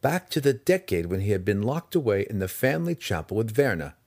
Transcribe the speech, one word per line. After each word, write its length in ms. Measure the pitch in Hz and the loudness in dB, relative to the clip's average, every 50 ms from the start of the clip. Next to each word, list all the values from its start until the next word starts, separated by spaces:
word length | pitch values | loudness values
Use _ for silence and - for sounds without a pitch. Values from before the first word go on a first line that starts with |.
back 280 | - 139 160 180 - _ | 0 0 0 0 -4 _
to 100 | - 160 | -4 0
the 120 | 135 143 131 | 2 2 2
decade 540 | 110 _ - 180 185 180 - - 85 85 | 2 _ 2 2 2 2 -2 -2 -2 0
when 140 | 85 92 95 | 0 -2 -2
he 100 | 98 101 | 0 0
had 140 | 104 95 92 | 0 0 2
been 180 | 101 104 101 101 | 0 0 2 0
locked 320 | 117 139 165 - _ - | 0 -2 -4 -6 _ -2
away 320 | 180 143 113 101 98 101 - | -2 0 2 2 2 0 -2
in 120 | 113 98 | -2 -4
the 80 | 95 92 | -4 -4
family 480 | - - - 131 143 160 170 170 170 | -4 0 0 0 0 0 -2 -4 -4
chapel 400 | - - - 101 82 80 - 95 | -6 -4 -4 -4 -4 -4 -4 -2
with 160 | 107 113 113 107 | -2 -2 -2 2
Verna. 420 | 127 143 131 101 85 76 69 - _ _ | 2 2 2 2 -2 -4 -8 -10 _ _